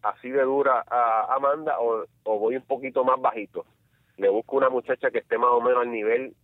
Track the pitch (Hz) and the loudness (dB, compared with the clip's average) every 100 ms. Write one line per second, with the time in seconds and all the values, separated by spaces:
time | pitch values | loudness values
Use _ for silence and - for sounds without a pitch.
0 | - - 123 135 131 139 139 131 - 123 | -4 -6 -4 0 0 2 2 0 0 0
1 | 117 110 113 135 139 151 156 104 117 113 | 2 0 0 0 0 -2 -4 -2 -2 -2
2 | - _ 110 107 110 131 - 131 131 131 | -6 _ -4 0 0 -2 -4 -6 -4 -2
3 | 127 131 127 110 101 87 - _ _ _ | 0 2 0 -4 -10 -12 -14 _ _ _
4 | _ - 98 104 - 135 131 127 - 127 | _ -2 0 0 0 0 2 0 -4 -2
5 | 131 117 - 117 123 120 120 123 120 113 | -2 -4 -4 0 4 4 4 2 0 -2
6 | 107 117 - - | 0 -2 -4 -14